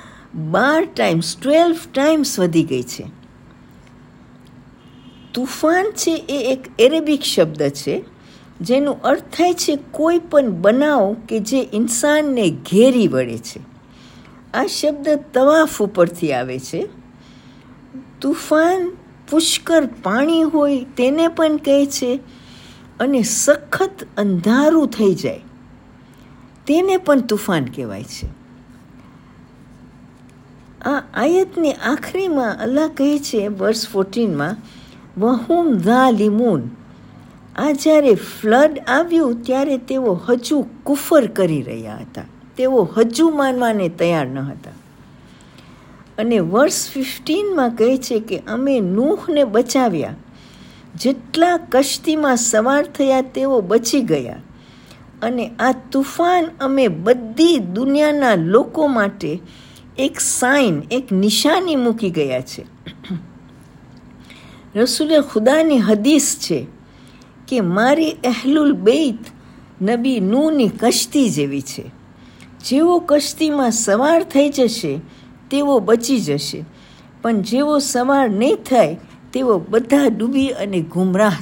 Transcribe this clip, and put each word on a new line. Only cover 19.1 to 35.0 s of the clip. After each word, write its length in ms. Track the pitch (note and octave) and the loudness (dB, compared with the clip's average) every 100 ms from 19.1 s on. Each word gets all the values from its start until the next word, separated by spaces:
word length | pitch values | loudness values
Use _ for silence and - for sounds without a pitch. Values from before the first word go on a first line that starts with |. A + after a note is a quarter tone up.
| - - | -20 -2
પુષ્કળ 560 | D4+ D#4+ - - E4 C4+ - | 0 0 -4 2 2 2 -6
પાણી 400 | F#3 A3 D4+ E4 | -4 0 2 2
હોય 420 | D#4 D#4 C#4+ C#4 B3 - | 2 2 2 0 -4 -2
તેને 320 | B3 D4+ E4 | 0 2 0
પણ 280 | E4 D#4 D4+ | 2 0 0
કહે 300 | D4+ C#4 C#4 | 2 2 2
છે 340 | - B3 C4 - - - - - - - - | -2 -4 -4 -8 -20 -20 -20 -20 -20 -20 -4
અને 220 | B3+ C4+ | 0 0
સખત 840 | G#3 - - D4 - - F#4+ - - - | 0 0 2 2 0 -4 -4 -4 -10 -4
અંધારું 720 | G3+ F3+ F#3+ B3 D4+ D#4+ C#4 | -2 0 2 4 4 4 0
થઈ 260 | - G3 | 0 0
જાય 260 | - B2 E2 - - - - - - - - - - - - - | 0 -6 -10 -16 -20 -20 -20 -20 -20 -20 -20 -20 -20 -20 -14 0
તેને 300 | D#4 F#4+ F#4 | 2 2 0
પણ 240 | F4+ C#4 | 2 2
તુફાન 440 | A3+ G#3 - E3 | 2 -4 -2 -2
કહેવાય 400 | A#2+ C#3 A#2 G2 | -4 -8 -10 -10
છે. 220 | - - - - - - - - - - - - - - - - - - - - - - - - - - - - | -14 -12 -14 -14 -20 -20 -20 -20 -20 -20 -20 -20 -20 -20 -20 -20 -20 -20 -20 -20 -20 -20 -20 -20 -20 -20 -20 -8
આ 180 | B3 C#4+ - | -4 -4 -6
આયતની 580 | - C#4 F4+ F#4+ F4 D#4 | -2 2 2 0 0 -2
આખરીમાં 840 | - - D4 - F4+ F#4+ C#4+ A#3 F#3+ | -2 -4 -4 -4 -4 -2 -2 -2 -4
અલ્લાહ 300 | A3 C#4 D#4 | -2 -2 -2
કહે 300 | D#4 C#4 D4 | 0 0 0
છે, 300 | C#4+ A3+ G3+ | -2 -4 -4
વર્સ 400 | G3 G3 A3+ - | -2 -2 -2 -2
ફોર્ટીનમાં, 680 | G3 G3 A#3 A3 C#3+ D3+ A3 - - - - | -4 -2 -2 -2 -2 -4 -6 -14 -20 -20 -20